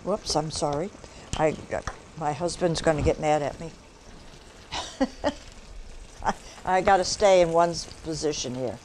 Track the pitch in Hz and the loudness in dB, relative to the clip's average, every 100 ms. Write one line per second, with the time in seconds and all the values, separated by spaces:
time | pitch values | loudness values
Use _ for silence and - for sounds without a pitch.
0 | 180 208 - 156 156 - 156 143 190 - | -4 -4 -2 -2 -2 -4 -2 -2 -4 -10
1 | - - - - 156 - - 92 - - | -20 -20 -12 0 0 0 -6 -6 -6 -12
2 | - - 151 143 175 - 180 156 165 151 | -18 -6 -4 -2 -4 0 0 2 2 2
3 | 143 - 156 151 143 - 165 - - - | 2 2 2 2 0 -6 -14 -16 -20 -20
4 | - - - - - - - - - - | -20 -20 -20 -20 -20 -20 -12 -10 -10 -4
5 | 262 - 285 285 - - - - - - | -4 -2 -6 -6 -16 -18 -18 -16 -14 -16
6 | - - - - - - - 185 185 196 | -18 -6 -4 -4 -10 -10 0 2 6 4
7 | 180 - 208 185 170 165 170 165 - - | 4 4 6 8 8 6 4 2 -10 -12
8 | 156 151 151 151 131 123 127 101 | -8 -2 -2 -2 -6 -4 -6 -6